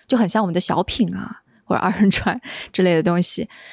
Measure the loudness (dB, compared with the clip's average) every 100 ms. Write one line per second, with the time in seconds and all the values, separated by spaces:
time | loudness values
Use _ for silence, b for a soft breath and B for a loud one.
0 | B 0 2 0 0 0 0 0 -2 -2
1 | -2 -4 -10 -14 _ b -4 -2 0 2
2 | 2 2 0 -4 B B B 0 2 2
3 | 2 2 2 0 -6 B B